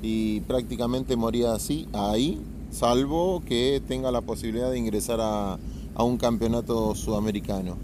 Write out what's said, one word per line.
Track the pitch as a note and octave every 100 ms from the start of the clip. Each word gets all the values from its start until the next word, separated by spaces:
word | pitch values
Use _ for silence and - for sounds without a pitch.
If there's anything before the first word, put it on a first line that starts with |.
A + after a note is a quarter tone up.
y | A2 A2 A2 G#2+
prácticamente | - B2+ A#2 B2 A#2+ B2+ C3 B2
moría | A2+ A#2 A#2+
así, | A2 - D3 -
ahí, | G#2 G2+ G#2+ C#3 F#3 - - -
salvo | - A#2 B2 C#3 D#3+ F3+ F3+ -
que | A#2+ B2+ C#3 -
tenga | B2+ C3
la | B2
posibilidad | G#2 A2 A#2 A2 B2+
de | B2+
ingresar | A2+ G#2 G2 A#2
a, | A2 G#2 G2+ F2+ - - -
a | -
un | A#2+ B2
campeonato | A#2+ A2+ A2+ A#2 A2+ A#2 A2 G#2
sudamericano. | - G#2+ G#2+ G2+ - G2 F2+ F#2